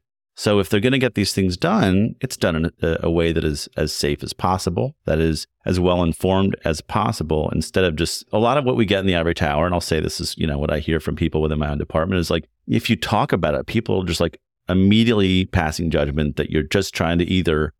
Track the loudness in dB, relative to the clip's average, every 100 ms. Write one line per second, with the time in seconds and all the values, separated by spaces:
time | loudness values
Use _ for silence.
0 | _ _ _ -6 0 2 2 2 2 2
1 | 0 0 -2 0 -2 0 0 2 2 2
2 | 0 -4 -10 -2 -2 0 -2 -2 -2 0
3 | 0 0 2 0 0 -2 -6 -4 -4 -2
4 | -2 -2 -6 -4 -2 -2 -2 -2 -4 -6
5 | -2 0 2 0 -6 _ -4 0 2 2
6 | 0 0 0 2 2 0 -4 -4 -4 -2
7 | -2 -2 -2 -2 0 -4 -2 0 0 0
8 | -2 -4 -4 0 2 2 0 0 0 0
9 | 0 0 0 0 0 0 0 0 0 -2
10 | -2 -4 -8 -4 -2 -2 -2 -2 -2 -2
11 | -2 -2 0 0 0 0 -2 -4 -4 -2
12 | 0 0 0 -2 -4 _ -2 -2 0 -2
13 | 0 0 2 0 0 -2 -2 -4 0 -2
14 | 0 0 -2 -4 _ _ -2 2 6 6
15 | 4 4 4 2 2 0 0 -2 0 0
16 | 0 0 -2 -2 -2 -2 0 0 0 -2
17 | 0 0 2 2 2 0 -2 -6